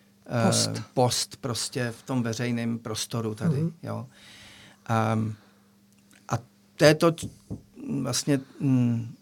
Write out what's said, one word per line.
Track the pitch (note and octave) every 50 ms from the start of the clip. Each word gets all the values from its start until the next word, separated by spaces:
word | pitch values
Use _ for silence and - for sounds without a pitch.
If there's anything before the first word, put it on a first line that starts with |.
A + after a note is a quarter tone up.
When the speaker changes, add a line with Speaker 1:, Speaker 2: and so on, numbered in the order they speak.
| _ _ _ _ -
Speaker 1:
eh, | - - A#2+ A#2
Speaker 2:
Post. | - A2+ A2+ A2 G#2+ A2 A2+ A2+ - -
Speaker 1:
post | C#3 B2+ B2 - - - - -
prostě | - - C3 A#2 G#2+ - - - C3 B2 A#2+ A2+ -
v | -
tom | - C3+ B2+ A#2
veřejném | A#2 A2+ A2+ B2 B2 A#2+ A#2 A#2 A#2 A#2 A2+
prostoru | - A#2 A2 - - - - A#2 A2+ A2 G#2+
tady, | A2 - E3+ D3
Speaker 2:
Mhm. | C3+ D#3+ E3 - - -
Speaker 1:
jo. | A2+ A2 A2+ B2+ B2+ - - - - - - - - - - - - - _ - -
Ehm, | A#2 A2+ A2 A2 A2+ A2 A2 A2 G#2+ - - - _ _ _ _ _ _ _ _ _ _ _ _ - - _ -
a | - - - - _ _ _ _ _
to | - E3
je | D3 D#3
to, | D3+ E3+ E3+
c-, | E3 E3 - - - - - - - - - _ - - - - - C#3
vlastně, | C3+ C3 B2 - - D#3 C#3+ C3 C3 - - -
mm, | F3 C#3 C3 B2+ B2 A#2+ A#2 A#2 A2+ A2+ - -